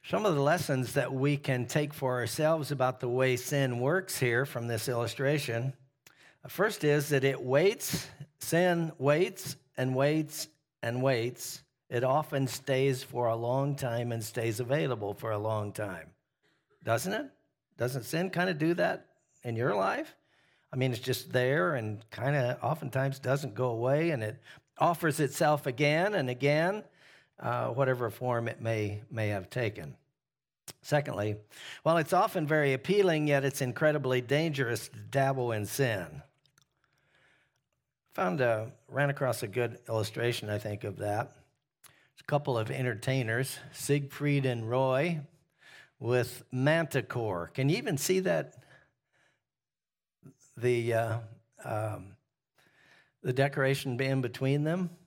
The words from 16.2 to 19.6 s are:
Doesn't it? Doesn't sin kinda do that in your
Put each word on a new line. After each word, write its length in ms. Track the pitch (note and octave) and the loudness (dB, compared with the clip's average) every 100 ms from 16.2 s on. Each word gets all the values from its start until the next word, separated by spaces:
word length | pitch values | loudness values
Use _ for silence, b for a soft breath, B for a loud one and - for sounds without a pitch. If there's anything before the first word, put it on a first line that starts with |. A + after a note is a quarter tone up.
| _ _ _ _ _ _ | _ _ _ _ _ _
Doesn't 300 | - A2+ E3 | -2 0 0
it? 180 | - C#4 _ _ _ _ - | -4 -6 _ _ _ _ -4
Doesn't 260 | A#2+ C3 | -4 -2
sin 260 | A2 D#3+ F#3 | -4 -2 -2
kinda 240 | E3+ F#3 | 0 0
do 200 | D#3 D#3 | 2 0
that 320 | F3 F3 - - _ _ _ | 2 0 -2 -10 _ _ _
in 140 | A#2+ | -6
your 180 | A2+ | -2